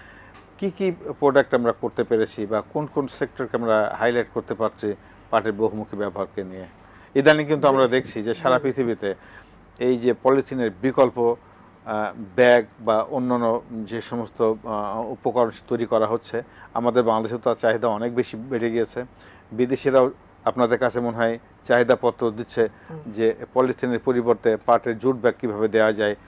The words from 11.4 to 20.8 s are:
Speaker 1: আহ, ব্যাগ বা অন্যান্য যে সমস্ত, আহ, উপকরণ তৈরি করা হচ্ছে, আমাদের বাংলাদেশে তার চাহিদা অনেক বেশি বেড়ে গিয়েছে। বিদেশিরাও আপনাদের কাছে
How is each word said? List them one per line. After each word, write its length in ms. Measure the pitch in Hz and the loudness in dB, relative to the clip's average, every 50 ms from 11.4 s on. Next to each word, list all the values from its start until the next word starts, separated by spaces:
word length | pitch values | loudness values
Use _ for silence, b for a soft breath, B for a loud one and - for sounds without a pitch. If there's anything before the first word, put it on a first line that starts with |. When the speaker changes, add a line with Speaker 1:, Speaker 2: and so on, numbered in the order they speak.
| B B B B B B - _ - | B B B B B B -20 _ -10
Speaker 1:
আহ, 280 | 113 107 107 107 98 - 117 107 95 90 | -6 -4 -4 -4 -4 -6 -10 -14 -4 2
ব্যাগ 300 | 127 123 123 120 120 110 107 - - | 4 6 8 8 6 4 0 -8 -6
বা 220 | 110 113 110 110 | -2 0 2 2
অন্যান্য 600 | - - 151 127 127 127 123 120 120 113 117 120 - - | 0 -2 -4 -4 -2 0 0 0 0 0 0 -2 -4 -8
যে 300 | 120 110 107 98 117 117 | -12 -12 -10 -8 -8 -10
সমস্ত, 520 | - - 120 120 113 107 - - 117 110 110 104 - | -8 -8 -8 -8 -8 -8 -4 0 0 0 0 -2 -6
আহ, 480 | 117 107 104 104 101 98 113 117 110 | -6 -6 -4 -4 -4 -6 -6 -6 -8
উপকরণ 400 | 131 - - 123 107 123 120 110 - - - - | -8 -6 -4 -2 0 2 0 0 -2 -6 -8 -6
তৈরি 180 | 120 117 117 | -4 -4 -2
করা 220 | 104 120 110 110 107 | 0 0 0 2 0
হচ্ছে, 360 | 117 113 - - - 117 123 B B B B B - | -2 -4 -4 -6 -8 -8 -8 B B B B B -6
আমাদের 300 | 120 120 120 113 123 117 | -2 -2 2 2 2 2
বাংলাদেশে 340 | 113 110 110 110 107 120 117 - | 4 2 0 0 -4 -6 -4 -2
তার 120 | 123 113 - | -2 -2 0
চাহিদা 260 | - 113 110 113 117 117 | 0 0 0 0 0 -2
অনেক 280 | 107 104 117 120 117 | -2 -2 -4 -4 -2
বেশি 220 | 123 117 - - 110 | -4 -4 -4 -8 -14
বেড়ে 340 | 117 135 131 113 117 117 | -8 -8 -4 -4 -2 -2
গিয়েছে। 340 | 113 117 110 - - 123 127 - B B B B B B B B | -2 -2 -2 -4 -6 -10 -12 -12 B B B B B B B B
বিদেশিরাও 600 | 110 107 123 123 135 - - 139 131 135 127 139 135 - - - - - - | -4 -2 0 0 -2 -2 0 2 4 4 4 4 0 -4 -16 -20 -20 -6 -4
আপনাদের 340 | 117 - 127 120 113 120 | -2 0 2 2 2 2
কাছে 200 | 110 | 2